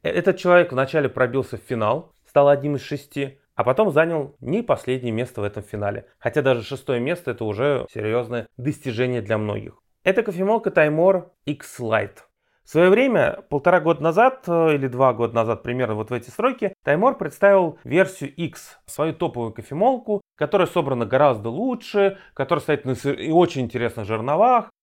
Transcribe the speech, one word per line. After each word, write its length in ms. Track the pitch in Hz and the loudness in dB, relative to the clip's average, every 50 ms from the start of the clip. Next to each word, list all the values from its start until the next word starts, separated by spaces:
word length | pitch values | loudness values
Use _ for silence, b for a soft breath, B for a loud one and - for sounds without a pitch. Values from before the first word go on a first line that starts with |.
| - | -6
Э, 60 | - | -4
этот 300 | 170 175 165 190 180 185 | -2 0 2 0 0 0
человек 340 | - 180 175 175 170 175 127 | 2 4 4 4 4 4 0
вначале 380 | 123 135 131 - 160 143 131 | -2 -2 0 0 0 0 0
пробился 480 | 110 - 127 123 120 135 123 - - 110 | 0 0 -2 0 0 -2 -6 -6 -8 -12
в 20 | |
финал, 540 | - - 131 117 110 104 117 151 180 - _ _ _ | -10 -6 -4 -2 0 0 0 -2 -4 -10 _ _ _
стал 220 | _ - 147 143 143 | _ 2 4 6 6
одним 280 | 143 139 135 147 147 | 6 4 2 -2 -4
из 60 | 135 - | -4 -6
шести, 560 | - 151 139 - - - 143 139 - 135 _ _ _ _ | -6 -10 -10 -10 -10 -8 -8 -8 -8 -8 _ _ _ _
а 100 | - 120 | -2 0
потом 260 | - 165 - 220 202 | 2 2 2 2 2
занял 440 | 143 143 160 165 170 156 139 139 - _ | 4 2 2 2 0 -4 -4 -6 -10 _
не 220 | - 123 151 220 240 | -8 -4 -4 -2 0
последнее 500 | - 135 - - - 127 131 123 120 110 | 0 -2 -2 -2 -4 -4 -4 -2 -4 -4
место 300 | 110 123 127 - - 104 | -4 -4 -6 -6 -6 -6
в 20 | |
этом 180 | 104 104 107 101 | -6 -6 -8 -12
финале. 440 | - - 104 104 101 104 110 - b b b | -10 -8 -8 -6 -6 -6 -8 -10 b b b
Хотя 220 | b 127 - 151 | b -4 -2 0
даже 220 | 139 135 131 117 107 | 2 2 2 0 -2
шестое 360 | - 139 131 - - 135 120 | -6 -10 -10 -6 -4 -4 -2
место — 320 | 120 135 175 175 - - 120 | -2 -4 -4 -6 -6 -8 -8
это 120 | - 117 | -6 -6
уже 420 | 107 104 98 123 143 143 123 - - - | -6 -4 -2 -2 -2 -2 -2 -4 -8 -8
серьёзное 560 | 113 107 107 110 123 123 113 120 120 107 - _ | -8 -4 -2 -2 -2 -4 -4 -6 -8 -8 -10 _
достижение 640 | - 123 139 147 - - 139 117 107 127 127 127 120 | -8 -6 -6 -6 -6 -6 -6 -4 -2 -2 0 -2 -2
для 160 | 104 95 113 | -4 -2 -2
многих. 380 | 107 107 107 104 107 104 - - _ _ _ _ _ - | -2 -2 -2 -4 -6 -8 -12 -16 _ _ _ _ _ -2
Это 180 | - 190 - 226 | 0 0 0 0
кофемолка 480 | 214 185 170 190 196 220 226 220 202 | -2 -2 -2 0 0 0 0 -2 0
Таймор 640 | - - 156 151 151 156 170 190 190 180 165 - _ _ _ | 2 2 2 2 4 2 4 4 4 2 0 -8 _ _ _
X 360 | - 147 143 - - - - | -8 -8 -8 -10 -16 -12 -10
Lite. 380 | 123 113 107 107 101 104 - - - _ _ _ _ _ _ _ _ | -4 0 0 0 0 -2 -8 -16 -20 _ _ _ _ _ _ _ _
В 60 | _ | _
своё 200 | - 151 175 185 | 2 4 4 6
время, 500 | 190 214 262 277 233 180 131 - - - - - | 6 4 4 2 2 2 2 2 0 -4 -6 -6
полтора 320 | - 143 - 175 175 180 | -4 -2 2 2 2 4
года 220 | 151 160 170 147 143 | 4 2 0 0 0
назад, 420 | 160 160 180 233 262 262 262 - | 0 4 4 4 4 4 0 -4
э, 280 | 175 170 165 165 160 151 | -2 0 2 4 4 2
или 140 | 143 135 135 | 2 0 -2
два 260 | 120 123 135 131 123 | 0 2 4 4 4
года 200 | 107 117 113 117 | 2 0 -2 0
назад 280 | 117 113 110 113 - - | 0 0 0 -2 -4 -4
примерно, 320 | 120 120 127 127 110 110 | -6 -4 -2 -2 -2 -2
вот 160 | 107 110 107 | -4 -6 -6
в 20 | 123 | -6
эти 160 | 123 117 - | -8 -8 -10
сроки, 460 | - - 214 262 262 254 - 196 - _ _ | -6 -2 -2 -2 -2 -2 -6 -6 -8 _ _
Таймор 320 | - 143 160 202 262 262 | -2 0 2 2 2 0
представил 640 | - 190 156 139 - - 202 202 196 185 165 151 - - | 0 -4 -10 -2 2 4 6 6 6 4 2 -2 -8 -8
версию 520 | - 127 165 190 - - - 143 135 - | -2 2 2 2 0 -2 -8 -10 -10 -8
X, 440 | - 170 156 - - - - - _ _ | -8 -8 -8 -8 -10 -20 -20 -20 _ _
свою 300 | - - - 151 160 156 | -12 -6 -4 -4 -4 -4
топовую 400 | - 180 165 - 120 117 113 - | -4 -4 -6 -4 -6 -8 -8 -8
кофемолку, 640 | - 107 - 139 151 196 247 269 240 254 - 208 196 - _ _ | -12 -14 -10 -4 -2 0 0 0 0 -4 -4 -6 -6 -6 _ _
которая 300 | - 151 147 - 202 180 | -6 -2 0 2 2 2
собрана 400 | - - 180 156 139 135 120 117 | 2 0 -2 -2 0 -2 -2 -2
гораздо 420 | 113 123 131 147 143 123 107 101 113 | 0 2 4 4 4 2 2 -4 -6
лучше, 720 | 117 151 226 262 247 - - - - 202 196 196 196 196 B B B | -6 -4 -4 -4 -6 -6 -8 -4 0 2 2 2 0 -2 B B B
которая 280 | - 135 - 175 151 135 | -8 -4 -2 -2 -2 0
стоит 220 | - 151 139 - | -2 -2 -2 -2
на 100 | 131 131 | -4 -6
сыр-, 240 | 110 - 139 143 - | -4 -2 -4 -4 -4
и 120 | 95 139 | -2 0
очень 320 | 160 170 180 170 - 139 127 | 2 4 4 2 2 -2 -6
интересных 420 | 113 - 123 117 117 - - 107 | -4 -4 -4 -4 -4 -4 -6 -6
жерновах. 640 | 95 110 110 110 127 147 165 208 247 254 240 220 - _ _ | -4 -4 -4 -2 -2 0 2 4 4 4 2 0 -2 _ _